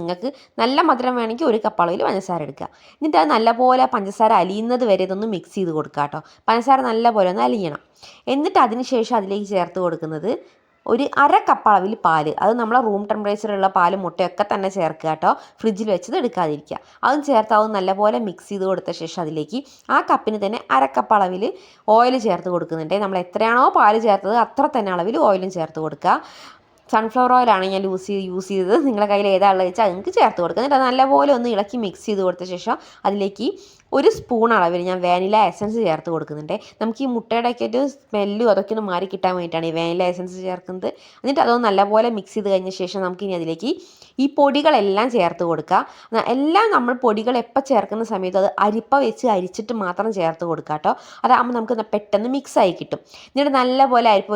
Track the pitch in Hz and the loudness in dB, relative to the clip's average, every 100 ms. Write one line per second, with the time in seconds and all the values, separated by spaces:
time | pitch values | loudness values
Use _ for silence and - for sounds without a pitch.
0 | 170 175 254 - _ - 233 285 320 247 | -6 -6 -8 -10 _ -4 0 2 2 2
1 | 254 247 226 233 311 220 214 - 170 185 | 0 -2 -4 -2 0 0 0 0 0 0
2 | - 190 185 170 143 - - _ _ - | -2 -4 -4 -6 -8 -12 -16 _ _ -6
3 | 311 311 311 226 226 233 254 254 254 233 | 0 2 4 2 2 2 4 4 2 0
4 | 196 202 220 208 180 208 226 247 240 190 | -4 2 4 4 2 -2 -2 0 2 2
5 | 185 190 226 185 - 202 175 156 135 151 | 0 -4 -4 -6 -6 -6 -4 -4 -6 -6
6 | 143 156 - _ - 233 240 269 247 226 | -6 -6 -14 _ 0 0 4 2 2 0
7 | 233 214 180 202 247 233 170 147 _ _ | 2 2 2 2 0 -2 -4 -8 _ _
8 | - - - 277 349 381 240 233 254 247 | -20 -10 -4 -2 2 2 2 0 -2 -2
9 | 226 233 196 202 196 196 175 185 175 160 | 0 -2 -2 -6 -2 -2 -2 -2 -4 -4
10 | 156 156 185 320 - _ _ _ - 233 | -6 -6 -4 -6 -8 _ _ _ -2 0
11 | 285 - 294 427 415 269 220 196 196 226 | 0 2 4 4 2 0 4 2 2 -2
12 | 175 160 151 - 202 240 220 247 226 202 | 0 2 0 0 0 0 0 0 0 -2
13 | 208 214 202 208 208 202 190 190 175 196 | -4 -4 -4 -4 -4 -2 0 2 2 0
14 | 175 170 180 - 202 214 190 190 160 156 | -4 -4 -4 -2 -4 -2 -4 -2 -4 -4
15 | 160 156 185 285 - - 226 196 220 180 | -6 -2 0 -2 -6 -6 -4 -2 -2 -4
16 | - 349 240 185 160 147 - - _ _ | -2 -4 -4 -2 -4 -4 -10 -14 _ _
17 | 240 294 285 226 214 214 220 202 185 196 | -2 0 2 2 4 2 2 0 -2 0
18 | 208 240 208 175 - 202 190 180 175 165 | 0 0 -4 -8 -10 -4 -2 -2 -4 -8
19 | 165 - 156 156 151 262 - - - 285 | -8 -8 -6 -6 -6 -8 -10 -12 -2 0
20 | 349 294 220 214 202 220 - 262 269 247 | 0 -2 -2 -4 -4 -4 -2 0 0 -2
21 | 214 214 185 185 262 - - _ - 220 | 2 2 2 -2 -6 -6 -16 _ 2 4
22 | 247 262 214 175 180 175 165 160 160 196 | 4 2 0 -2 -2 -4 -4 -6 -4 -2
23 | 196 190 180 208 220 240 311 370 214 220 | -2 -4 -4 -2 2 4 4 6 4 4
24 | 220 196 196 233 220 - 294 254 202 175 | 4 2 2 0 0 0 -2 0 -2 -2
25 | 185 302 247 190 185 170 160 156 156 147 | -2 2 2 2 -2 -6 -6 -6 -8 -2
26 | 180 277 - - - - _ _ _ 220 | 0 0 -2 -20 -20 -20 _ _ _ -2
27 | 220 254 247 254 240 190 190 190 190 185 | 0 0 4 4 4 2 0 -2 -2 -4
28 | 185 196 185 185 190 196 180 269 277 208 | -6 -6 -6 -8 -4 -2 2 2 2 0
29 | 208 202 202 185 196 190 180 185 208 180 | 2 2 2 4 4 4 0 0 0 -2
30 | 285 440 226 180 170 202 269 269 254 262 | -2 2 2 2 -2 -2 2 2 2 2
31 | 269 277 285 247 240 202 208 247 202 - | 4 4 4 2 0 -2 -2 -4 -6 -6
32 | - 196 185 180 185 180 220 311 - - | -6 -2 -2 -2 -8 -8 -6 -6 -8 -6
33 | 190 202 196 196 269 - - _ _ 269 | -4 -2 -4 -4 -6 -8 -14 _ _ 2
34 | 359 440 - 233 233 214 170 175 180 185 | 2 2 -2 0 2 4 2 0 -4 -2
35 | 175 180 190 214 185 170 208 226 190 156 | 0 0 2 2 2 0 -4 -2 -2 -2
36 | 175 160 156 151 151 208 - - 220 220 | -4 -6 -6 -10 -8 -10 -10 -8 -6 -4
37 | 269 233 226 233 240 240 226 240 277 - | -4 -4 -4 -2 -2 -4 -4 -2 -4 -6
38 | _ 208 202 208 233 196 196 220 208 175 | _ -4 -2 0 2 2 0 -4 -4 -4
39 | 190 190 185 180 170 165 165 165 170 175 | -6 -4 -2 -2 -4 -4 -4 -2 -2 -2
40 | 180 180 180 185 185 180 - 185 214 - | -2 -4 -8 -10 -8 -10 -10 -8 -8 -10
41 | - _ 247 294 233 240 226 190 202 214 | -16 _ -2 0 2 2 2 2 2 2
42 | 240 214 - 220 202 190 185 185 180 196 | 2 -2 -6 -6 -2 -2 -2 -8 -6 -6
43 | 180 180 202 175 165 165 233 349 - - | -6 -6 -6 -6 -6 -6 -6 -6 -10 -20
44 | - - 285 294 277 277 311 254 196 196 | -12 -4 -2 2 2 4 4 4 2 0
45 | 240 226 170 170 170 156 - 196 - - | 0 0 0 -2 -4 -4 0 0 0 -10
46 | - 226 - 262 294 370 440 370 240 247 | -6 -2 0 0 2 2 2 2 0 0
47 | 240 208 220 247 - 285 294 226 196 220 | 0 0 0 -2 -2 -4 0 0 0 -4
48 | 220 196 185 190 196 - 208 220 - 277 | -6 -4 -2 0 0 2 0 0 0 0
49 | 240 220 254 196 180 - 214 226 185 180 | 0 0 0 0 -2 -8 -8 -6 -4 -4
50 | 220 190 165 160 170 151 143 151 202 262 | -4 -2 -2 -2 -4 -4 -6 -4 -2 -4
51 | - - 233 247 247 240 226 226 220 214 | -8 -2 2 4 2 -2 -4 -4 -2 -4
52 | - 202 240 269 - 294 190 160 156 - | -2 -2 -2 -6 -2 2 2 0 -8 -12
53 | _ - - 269 285 269 254 262 269 247 | _ -20 -8 -2 2 2 2 4 4 4
54 | 240 196 202 | 4 4 2